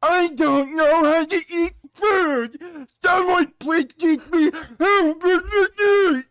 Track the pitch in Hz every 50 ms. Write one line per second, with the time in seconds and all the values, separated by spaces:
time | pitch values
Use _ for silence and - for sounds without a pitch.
0 | - 302 339 359 349 349 311 240 320 302 277 277 277 269 285 320 320 294 302 330
1 | 320 294 302 330 330 311 339 381 320 - 349 339 339 349 392 - _ 285 _ _
2 | - 415 403 381 370 320 285 262 233 233 226 285 320 359 349 311 277 240 _ _
3 | _ 359 359 370 370 359 370 359 339 - - _ - 269 320 330 311 254 - _
4 | - 330 320 269 - - 320 339 311 302 - 320 320 - 240 214 311 381 - 403
5 | 370 311 311 320 339 359 370 349 349 381 440 415 392 381 392 - 415 415 403 403
6 | 403 370 311 254 254 _